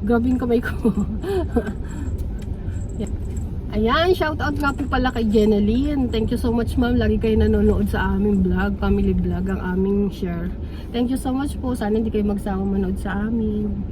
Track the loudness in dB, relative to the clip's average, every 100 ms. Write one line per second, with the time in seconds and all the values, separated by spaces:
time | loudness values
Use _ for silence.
0 | 2 2 2 0 2 0 0 -2 0 0
1 | -2 -4 -2 -2 0 0 -2 -6 -6 -6
2 | -6 -4 -6 -6 -8 -6 -6 -6 -6 -6
3 | -6 -4 -6 -6 -6 -6 -4 0 2 2
4 | 4 2 2 0 -2 0 0 0 -2 0
5 | 0 0 2 4 6 4 4 2 2 0
6 | 0 0 0 0 0 0 0 0 2 2
7 | 2 2 2 4 4 4 4 4 2 0
8 | 0 2 2 2 2 2 0 0 2 4
9 | 4 2 0 -2 -2 -2 -2 -2 0 2
10 | 0 -2 -6 -4 -6 -6 -8 -10 -6 -2
11 | 0 0 -2 -2 -4 -4 -4 -2 0 0
12 | 0 0 0 -2 -2 -2 -2 0 0 -2
13 | -4 -2 -2 -2 -2 -2 -2 -4 -6